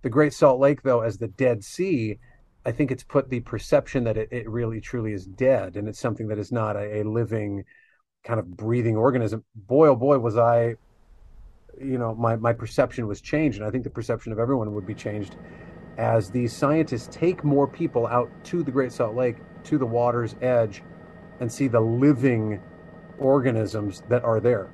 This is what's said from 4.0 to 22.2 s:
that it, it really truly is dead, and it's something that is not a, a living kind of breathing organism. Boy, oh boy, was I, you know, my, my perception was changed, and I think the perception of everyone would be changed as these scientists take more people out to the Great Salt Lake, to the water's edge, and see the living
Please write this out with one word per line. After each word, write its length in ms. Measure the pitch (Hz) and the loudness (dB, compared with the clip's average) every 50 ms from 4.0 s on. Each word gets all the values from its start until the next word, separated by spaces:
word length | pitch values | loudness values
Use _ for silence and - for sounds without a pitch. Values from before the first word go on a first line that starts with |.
| 120 | -2
that 140 | 113 107 | 0 -2
it, 120 | - 87 - | -2 -4 -6
it 160 | 123 123 110 | -6 -8 -8
really 340 | 113 107 120 117 110 113 110 | -6 -6 -4 -4 -4 -4 -6
truly 320 | - - - 123 110 110 107 | -10 -8 -8 -6 -4 -4 -6
is 120 | 95 92 | -8 -10
dead, 520 | 95 95 - 127 131 135 110 95 92 87 | -14 -4 0 2 4 4 2 0 -4 -8
and 100 | 101 101 | -8 -8
it's 120 | 107 104 - | -8 -8 -4
something 280 | - 120 107 - 113 | -4 -4 -4 -4 -4
that 100 | 107 107 | -6 -4
is 140 | 104 101 - | -6 -4 -4
not 240 | 123 117 110 110 104 | -2 -2 -2 -2 -2
a, 260 | 101 104 104 107 107 | -4 -6 -4 -4 -4
a 20 | 107 | -4
living 600 | 107 107 117 117 - 110 110 107 101 101 98 98 _ _ _ _ _ _ _ _ _ _ _ _ | -2 -2 -2 -2 -2 -2 -4 -4 -4 -6 -8 -10 _ _ _ _ _ _ _ _ _ _ _ _
kind 120 | - 120 | -6 -4
of 200 | 110 87 90 90 | -4 -4 -8 -12
breathing 400 | 87 104 113 120 123 113 117 110 | -8 -4 -2 -2 0 0 0 2
organism. 480 | 107 113 135 123 127 117 104 107 110 - _ _ | 2 2 2 2 2 -2 -2 -4 -6 -10 _ _
Boy, 320 | 110 95 - 123 147 160 | -20 -6 0 4 6 6
oh 80 | 151 135 | 6 6
boy, 240 | 113 120 139 143 135 | 4 4 2 2 2
was 180 | 113 117 104 | 2 0 2
I, 380 | 120 117 117 117 117 117 117 113 _ _ _ _ _ _ _ - - - - - - - - - _ _ - - - | 4 4 4 4 4 2 0 -4 _ _ _ _ _ _ _ -20 -20 -20 -20 -20 -20 -20 -20 -20 _ _ -20 -18 -12
you 160 | 135 135 127 | -6 -6 -4
know, 160 | 123 120 113 110 | -2 -2 -4 -2
my, 220 | 110 120 113 117 | 0 0 0 0
my 160 | 113 110 117 | 2 0 0
perception 560 | 113 117 117 110 - - 131 123 - - 117 | 0 -2 -6 -6 0 0 0 0 0 -6 -6
was 140 | 104 101 - | -6 -6 -8
changed, 380 | _ - - 147 160 147 107 101 | _ -4 -2 0 0 0 -2 -2
and 60 | 107 | -6
I 60 | 107 | -4
think 140 | 120 131 113 | -4 -4 -6
the 40 | 98 | -6
perception 440 | - 120 110 - 117 110 - 117 110 | -8 -8 -4 -4 -4 -4 -4 -8 -4
of 60 | 104 | -2
everyone 340 | 117 123 139 127 110 107 104 | 0 0 0 -2 -2 -4 -6
would 120 | 104 92 | -6 -6
be 80 | 98 107 | -8 -10
changed 440 | - - 110 104 107 101 - - - - - - - - - - - - - - | -8 -8 -6 -6 -6 -8 -10 -12 -18 -18 -20 -18 -20 -20 -20 -20 -20 -20 -16 -6
as 320 | - 117 117 113 113 104 - | -2 0 2 2 2 0 0
these 240 | - 123 123 113 - | -2 -2 -2 -2 -2
scientists 540 | - 147 139 151 160 156 156 131 110 - - - | 0 0 2 4 2 2 0 -2 -6 -6 -12 -4
take 300 | - 160 175 180 - - | 0 0 0 0 0 0
more 200 | 147 143 139 139 | 2 4 4 2
people 400 | 139 - - 170 - - 120 117 | 2 0 -4 -6 -2 0 0 0
out 220 | 117 120 123 120 - - - - | 2 2 0 0 0 -8 -18 -10
to 180 | - - 175 | -6 -4 -4
the 100 | 156 - | -4 0
Great 200 | 123 139 131 123 | 0 0 -2 -2
Salt 240 | - - 123 107 110 | -2 -2 -2 -2 0
Lake, 220 | 123 127 123 117 - - - - - - | 0 -2 -2 -2 -4 -14 -20 -20 -20 -4
to 140 | - 151 | -2 0
the 80 | 143 131 | 0 0
water's 500 | 113 113 120 120 123 120 120 117 110 - - | 0 0 2 2 2 2 0 -2 -4 -6 -4
edge, 420 | 127 127 123 120 113 107 95 - - - - - - - - - - - - - | 0 2 2 2 2 0 -2 -12 -18 -20 -20 -20 -20 -20 -20 -20 -20 -20 -10 -8
and 100 | 127 117 | -6 -6
see 200 | - - 139 131 | -2 -2 -2 2
the 100 | 117 117 | 4 2
living 840 | 110 113 117 123 135 147 147 113 | 2 2 2 4 6 4 4 6